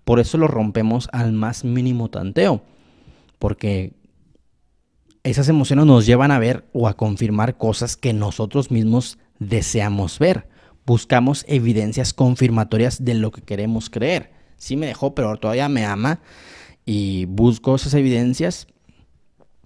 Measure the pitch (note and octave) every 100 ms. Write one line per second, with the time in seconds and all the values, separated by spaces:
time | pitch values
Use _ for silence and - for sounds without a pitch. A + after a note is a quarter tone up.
0 | - A#2+ A#2 D#3+ D#3 A2+ G#2+ A2 A2 A#2
1 | - A#2+ A#2 A2 A2 A2+ B2 B2 B2+ A#2+
2 | A2+ G2+ F#2 B2 F#3+ B2 - _ _ _
3 | - - _ _ G2+ G2 G#2+ G2 F#2+ -
4 | _ _ _ _ _ _ _ _ _ _
5 | _ _ B2+ A#2+ C#3 D#3+ C3 C#3 D3+ B2
6 | A2 B2 C#3 C3+ A2+ B2+ - B2+ A2+ G2
7 | A2 G2+ A2+ G#2+ A#2 B2 A2+ G#2+ A#2+ -
8 | B2+ G#2+ G2+ - A2 C#3 B2+ A#2 A2 A#2+
9 | - - _ _ G#2 A2 - A2+ G#2 G2+
10 | F#2+ - E3 A2+ - _ _ _ - A#2
11 | - B2+ B2+ C#3+ - C#3+ A#2 A2 G#2+ A2
12 | B2 - B2+ B2 B2+ A2+ A2 A2 B2 -
13 | B2+ A2+ G#2+ - - G2+ G#2+ A2+ A2 A2+
14 | C3 F3 - - _ - - C3+ D#3 G#2+
15 | C#3 C#3 A2 G#2+ G#2+ A#2+ C#3+ C3+ G#2+ G2+
16 | C3 E3+ - - - - - _ - G#2
17 | G2 F#2+ F2+ F#2+ A#2+ A2 - C3+ C#3+ C#3+
18 | C3+ A#2+ B2 C3 E3+ - - _ _ _
19 | _ _ _ _ _ _